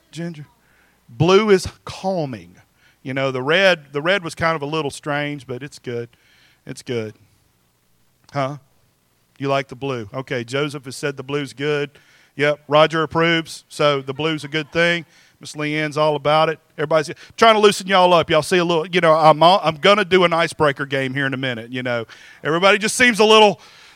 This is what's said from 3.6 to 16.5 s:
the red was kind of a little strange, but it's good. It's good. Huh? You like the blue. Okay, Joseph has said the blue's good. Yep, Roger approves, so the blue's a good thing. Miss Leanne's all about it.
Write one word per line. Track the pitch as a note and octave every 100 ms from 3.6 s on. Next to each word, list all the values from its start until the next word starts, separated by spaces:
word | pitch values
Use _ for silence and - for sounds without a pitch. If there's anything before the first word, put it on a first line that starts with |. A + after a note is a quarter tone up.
| F#3+ F3 C#3+
the | C#3+
red | D#3+ G3+
was | E3 -
kind | E3+ D#3+
of |
a | C#3+
little | D#3+ C#3+
strange, | - D#3 C#3+ D3 D3 A#2+
but | B2
it's | C#3+ -
good. | - A#2 A#2+ _ _ _ _ _ -
It's | -
good. | - A#2+ G#2+ - _ _ _ _ _ _ _ _ _ _ _
Huh? | C#3+ C3+ D3 _ _ _ _ _ _ _ _
You | C#3
like | C#3 C3+
the | B2
blue. | C3+ B2 G#2
Okay, | C3 C3 C3
Joseph | A#2 C3+ D3+ C#3+ C3+
has | B2
said | D3 C#3
the |
blue's | C3 C#3+ C3+
good. | A#2 D3 D3 D3 - _ _ _ -
Yep, | D3 D3 -
Roger | D3 D#3+ D#3+
approves, | D#3 E3 E3 E3 D#3+ - -
so | - D3 C#3
the | C3+
blue's | C3 D#3 D#3
a | D3
good | D#3 D3
thing. | E3 E3+ E3+ F3 _ _ _
Miss | D#3
Leanne's | D3+ D3+ D3+ D3+ C#3+
all | D#3 D3
about | C#3+ D#3
it. | D#3+